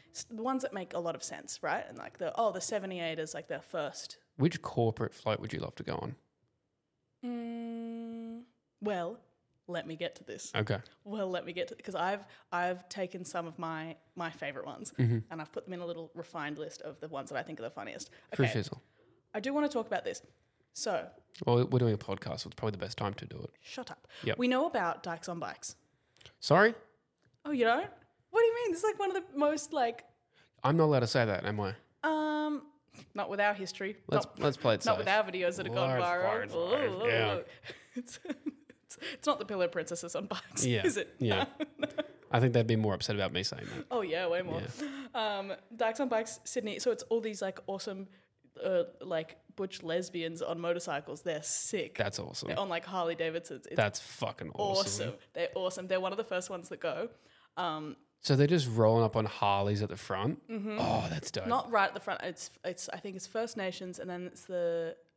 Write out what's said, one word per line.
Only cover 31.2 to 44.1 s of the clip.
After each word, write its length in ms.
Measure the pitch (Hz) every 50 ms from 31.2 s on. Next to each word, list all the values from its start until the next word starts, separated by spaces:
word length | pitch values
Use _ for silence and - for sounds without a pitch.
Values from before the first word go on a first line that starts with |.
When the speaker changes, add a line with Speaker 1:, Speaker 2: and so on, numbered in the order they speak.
| 117
Speaker 2:
that, 200 | 110 98 - -
am 140 | 101 107 104
I? 140 | 101 95 - - - _ _ _ -
Speaker 1:
Um, 600 | 311 311 311 302 302 302 302 302 302 294 277 302 - - _ _ _ - - - - -
not 160 | 196 196 -
with 100 | 196 202
our 140 | 202 208 208
history. 440 | 196 190 180 - - 196 196 208 - -
Speaker 2:
Let's, 180 | - 151 - -
Speaker 1:
Not, 140 | - - -
Speaker 2:
let's 180 | - 147 135
play 180 | - - 123 110
it 100 | - -
Speaker 1:
not 120 | 226 214
Speaker 2:
safe. 0 | -
Speaker 1:
with 80 | 208
our 160 | 190 196 214 214
videos 320 | 190 175 185 180 175 175
that 80 | 180 175
have 100 | 185 -
gone 240 | 190 - - - -
Speaker 2:
Let's 60 | -
Speaker 1:
viral. 260 | 175 175 180 180 190
Speaker 2:
play 120 | 107 - -
it 80 | 104
safe. 400 | 135 165 170 185 233 302 277 220 185 185
Speaker 1:
Ooh, 20 | 226
ooh, 40 |
Speaker 2:
Yeah. 280 | 240 113 113 110 104 101
Speaker 1:
ooh. 60 | 175 - - - - - -
<laughs> 260 | - - - - -
It's, 240 | 247 247 - - - -
it's, 720 | 359 285 - - 302 - - - - - _ _ - - - 320 339 277
it's 140 | - -
not 120 | 294 277 -
the 60 | 208
Pillow 220 | 196 208 185 180
Princesses 480 | 175 175 175 165 - 175 170 - 170 -
on 100 | - 196
Bikes, 380 | - 202 185 - - - - 135
Speaker 2:
Yeah. 200 | 127 120 107 -
Speaker 1:
is 120 | 339 247
it? 160 | 202 - - - -
Speaker 2:
Yeah. 260 | 127 113 190 190 277 - - - 302 - - - 294 -
Speaker 1:
<laughs> 420 | - - - - - - - -
Speaker 2:
I 80 | - 117
think 140 | 120 123 120
they'd 140 | 120 113
be 80 | 113 113
more 180 | 110 110 107 95
upset 220 | - - - 107
about 180 | 101 95 90 -
me 100 | 90 -
saying 220 | - - - - - -
that. 100 | - - -
Speaker 1:
Oh, 120 | 254 233
yeah, 260 | 202 170